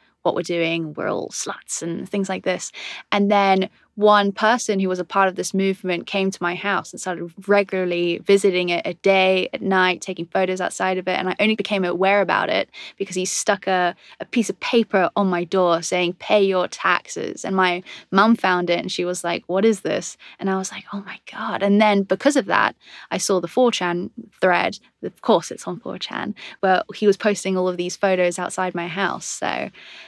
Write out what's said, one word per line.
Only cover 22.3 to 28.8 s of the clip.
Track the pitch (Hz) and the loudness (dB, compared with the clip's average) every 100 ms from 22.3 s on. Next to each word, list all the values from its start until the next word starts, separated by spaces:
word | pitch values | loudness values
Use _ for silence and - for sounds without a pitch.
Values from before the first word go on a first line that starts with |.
| 285 | 2
of | 196 | 2
that, | - - - - - - | 2 2 -2 -20 -20 -8
I | 190 | -6
saw | - 185 | 0 0
the | 170 | 2
four | 254 247 | 2 2
chan | - 180 175 202 - - - | 2 -2 -2 -6 -12 -18 0
thread. | 185 175 185 - _ _ | 2 2 0 -4 _ _
Of | 180 - | -12 -6
course, | - 175 - | 2 2 2
it's | - - | -10 -10
on | 175 | -10
four | - 185 | -10 -10
chan, | - - 196 - - - | -8 -8 -8 -10 -14 -2
where | 190 185 - - | 2 2 0 0
he | 208 | 2
was | 196 | 4
posting | 214 196 196 185 | 0 -2 -2 0
all | 185 | 0
of | 180 | -2
these | 175 - | -6 -2
photos | 196 185 175 180 | 0 2 0 0
outside | 175 - 185 | -6 -4 -4
my | 175 | -4